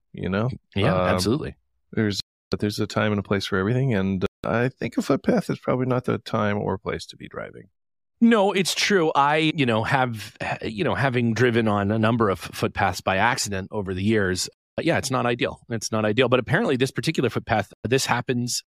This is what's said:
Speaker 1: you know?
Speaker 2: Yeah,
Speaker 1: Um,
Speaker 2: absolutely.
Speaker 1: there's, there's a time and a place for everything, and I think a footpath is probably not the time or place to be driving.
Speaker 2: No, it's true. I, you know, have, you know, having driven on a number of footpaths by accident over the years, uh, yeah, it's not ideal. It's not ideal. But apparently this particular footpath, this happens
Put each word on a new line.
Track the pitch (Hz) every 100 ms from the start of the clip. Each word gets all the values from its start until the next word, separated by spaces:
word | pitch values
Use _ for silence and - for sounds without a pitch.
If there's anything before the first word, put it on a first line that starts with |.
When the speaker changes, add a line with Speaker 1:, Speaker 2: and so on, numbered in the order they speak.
| _
Speaker 1:
you | - 98
know? | 95 120 - _ 101
Speaker 2:
Yeah, | 98
Speaker 1:
Um, | 92 90 90
Speaker 2:
absolutely. | 92 143 - - _ _ -
Speaker 1:
there's, | 104 107 98 - _ - 95
there's | 104 104
a | 104
time | - 107
and | 104
a |
place | 98 101 -
for | 95
everything, | 98 123 135 104
and | 95 95 98 _
I | - 110 123
think | - - -
a |
footpath | - 277 - 240 -
is | 135
probably | - 131 127
not | 127 120
the | 110
time | - 110 107 104
or | 101 95
place | - 82 -
to | -
be | -
driving. | - 53 - - _ _ _ _ -
Speaker 2:
No, | 233 233 196
it's | 190 175 -
true. | - 196 160 143
I, | 139 156 160 156
you | 123
know, | 110
have, | 113 135 127 110 - - - -
you | - 208
know, | 151
having | 95 135 123 120
driven | 110 127 117 110
on | 104 98
a | 110
number | 110 120 107
of | 92
footpaths | - - 110 - 98 92
by | - 95
accident | 113 131 107 98 92
over | 107 95 92
the |
years, | 101 110 95 92 - _ _ -
uh, | 156
yeah, | 123
it's | -
not | 127 120
ideal. | 120 120 - -
It's | 113 -
not | 110 107
ideal. | 107 123
But | 123
apparently | 113 160 220 131
this | 131
particular | - 123 160 127
footpath, | - - 110 95 -
this | 104 131 -
happens | 120 123 123 120 - -